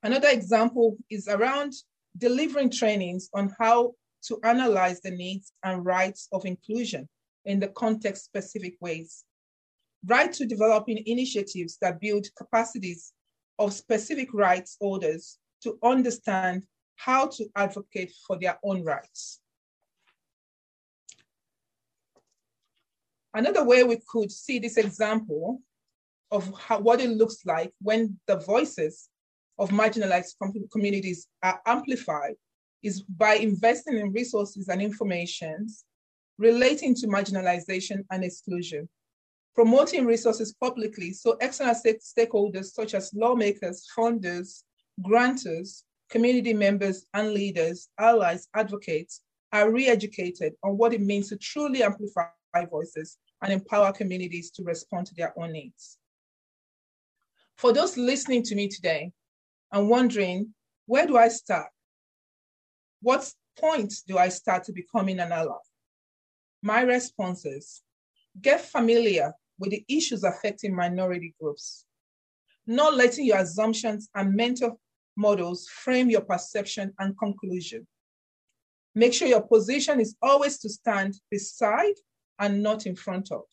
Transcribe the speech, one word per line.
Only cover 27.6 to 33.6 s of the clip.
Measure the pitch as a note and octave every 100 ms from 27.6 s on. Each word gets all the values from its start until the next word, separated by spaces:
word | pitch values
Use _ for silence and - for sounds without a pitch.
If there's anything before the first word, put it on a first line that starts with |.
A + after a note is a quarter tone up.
| F3+ _
when | G3 A3 A3+ F#3+ -
the | F#3
voices | D#3 A3+ D4+ - D#3 - - _ _ _ _ -
of | G3
marginalized | G3+ A3 A3 G3+ F3+ F#3 -
com-, | G3 G#3 G#3
communities | A3 G3+ G3+ F#3+ F3 - _
are | F#3 F#3 A3
amplified | B3+ C#4+ B3+ - D3+ C#3+ - _ _ _ _
is | G#3+ F#3
by | - F3 G#3+
investing | G#3+ G#3+ F#3+